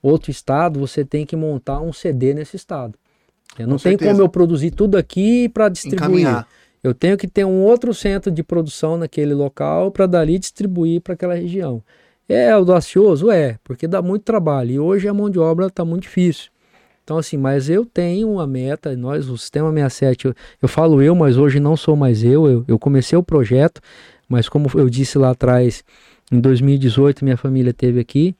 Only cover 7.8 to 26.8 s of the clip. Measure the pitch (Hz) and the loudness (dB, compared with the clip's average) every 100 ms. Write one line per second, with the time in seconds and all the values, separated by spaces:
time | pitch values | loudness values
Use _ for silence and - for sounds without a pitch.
7.8 | 240 202 208 196 196 160 156 170 160 - | 0 -4 -4 -4 -4 -6 -4 -4 -4 -6
8.8 | 156 170 165 - 147 143 139 - 147 160 | -4 -4 -6 -4 -2 -2 -4 -4 -4 -2
9.8 | 190 196 190 175 151 185 - - 202 180 | -2 0 0 2 0 -2 -6 -8 -6 -2
10.8 | 165 170 - 180 180 175 175 190 160 117 | -2 -4 -6 -8 -6 -6 -6 -6 -6 -8
11.8 | _ _ _ _ _ 226 240 214 180 180 | _ _ _ _ _ 0 4 4 4 2
12.8 | - 185 208 151 202 190 139 110 _ 127 | 2 2 4 4 2 2 0 -4 _ -10
13.8 | 165 190 180 202 - 220 156 143 120 135 | -6 -4 -4 -4 -2 -2 0 -2 -2 -2
14.8 | 160 196 196 208 208 180 160 165 190 - | -2 -2 -2 -2 -2 0 0 0 -4 -4
15.8 | 170 170 - - 180 151 - _ _ _ | -6 -6 -6 0 0 -2 -12 _ _ _
16.8 | _ _ - 156 151 147 135 139 135 180 | _ _ -8 -6 -4 -4 -2 -2 0 -2
17.8 | 233 - 175 180 220 202 147 131 131 151 | -2 -4 -4 -2 -2 -4 -4 -4 -6 -6
18.8 | 160 127 123 147 131 120 - 143 156 156 | -6 -6 -6 -6 -6 -10 -8 -4 -2 0
19.8 | 139 - 135 127 135 123 - _ 131 - | -2 0 0 0 -4 -6 -16 _ -2 2
20.8 | 165 147 139 175 151 123 147 139 143 156 | 4 6 6 4 4 4 4 4 2 0
21.8 | - 151 135 110 117 139 156 120 123 113 | 0 2 2 2 4 4 4 2 2 0
22.8 | 143 139 123 170 175 160 107 127 156 - | 2 0 2 0 2 0 2 2 2 -2
23.8 | _ - - _ _ 123 - 147 143 156 | _ -20 -20 _ _ -2 0 0 0 2
24.8 | 131 120 135 147 131 127 123 123 123 - | 0 0 -2 2 2 2 2 2 2 -2
25.8 | _ _ _ _ _ 127 127 127 139 139 | _ _ _ _ _ 2 2 2 2 2